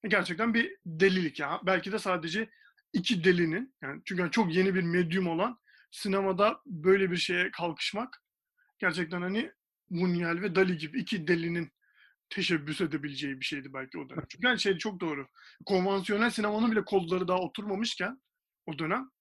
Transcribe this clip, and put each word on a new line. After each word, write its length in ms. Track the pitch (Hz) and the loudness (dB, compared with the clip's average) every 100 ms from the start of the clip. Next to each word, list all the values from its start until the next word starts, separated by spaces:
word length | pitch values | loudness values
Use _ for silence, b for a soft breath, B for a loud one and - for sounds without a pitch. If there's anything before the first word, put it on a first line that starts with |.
E, 40 | 214 | 2
gerçekten 460 | 202 180 170 233 | 0 0 -2 2
bir 240 | 233 339 - 175 | 2 0 -6 -12
delilik 540 | 160 190 185 165 - | 4 4 6 0 -2
ya. 220 | 143 170 190 | -4 -2 2
Belki 260 | 185 196 | 0 0
de 80 | 208 | -4
sadece 500 | 202 180 160 185 220 b b b _ | -2 -2 -2 -4 -6 b b b _
iki 300 | 208 180 202 | -4 0 4
delinin, 520 | 170 180 165 170 262 _ | 4 6 4 0 -6 _
yani 200 | 135 143 - | -12 -10 -8
çünkü 160 | 185 | -4
hani 100 | 175 | 0
çok 240 | 226 190 165 | 2 2 4
yeni 200 | 190 185 | 2 2
bir 80 | |
medyum 440 | 170 175 170 180 180 | 2 0 2 0 0
olan 320 | 165 220 240 b b b | 0 -2 -4 b b b
sinemada 720 | - 208 190 196 185 208 - - | -8 -2 0 0 4 2 2 -10
böyle 460 | 170 170 196 190 | 0 6 6 4
bir 60 | 175 | 0
şeye 340 | - 175 190 | 0 0 -2
kalkışmak 720 | - 170 160 - 202 262 - _ _ _ _ _ _ | -2 -4 -4 -6 -4 -8 -12 _ _ _ _ _ _
gerçekten 420 | 190 160 160 175 | -2 0 -4 -2
hani 300 | 180 202 320 _ _ _ _ | -2 -2 -4 _ _ _ _
Buñuel 500 | 170 185 175 170 170 | 0 2 2 0 0
ve 140 | 196 170 | 0 4
Dali 220 | 190 170 | 4 2
gibi 220 | 151 254 | -4 -6
iki 280 | - 208 151 | -4 -4 0
delinin 440 | 170 170 170 160 _ b b b b _ | 0 0 -4 -6 _ b b b b _
teşebbüs 520 | - 165 165 143 151 | -6 -2 -2 -2 -4
edebileceği 580 | 170 151 147 135 143 131 | -2 -2 -6 -8 -8 -6
bir 60 | 131 | -6
şeydi 280 | 143 135 | -8 -8
belki 240 | 135 131 165 | -12 -10 -10
o 120 | 135 | -10
dönem. 160 | 143 - | -10 -12
Çünkü 180 | - 240 | -2 0
yani 120 | 233 | 2
şey 180 | 202 180 | 2 0
çok 220 | 220 185 | -2 -4
doğru. 280 | 170 143 135 B B B - | -4 -4 -8 B B B 0
Konvansiyonel 640 | 190 190 196 180 202 233 | 2 4 0 0 2 2
sinemanın 420 | - 208 214 226 | 2 -2 2 2
bile 140 | 220 196 | 2 2
kodları 420 | 196 170 185 180 | 0 2 -2 0
daha 120 | 185 | 0
oturmamışken 840 | 180 - 208 196 226 - 185 262 _ _ _ _ - | -2 -6 -6 -4 -4 -4 -6 -6 _ _ _ _ -12
o 140 | 151 | -6
dönem 300 | 160 220 269 _ | -2 -2 -4 _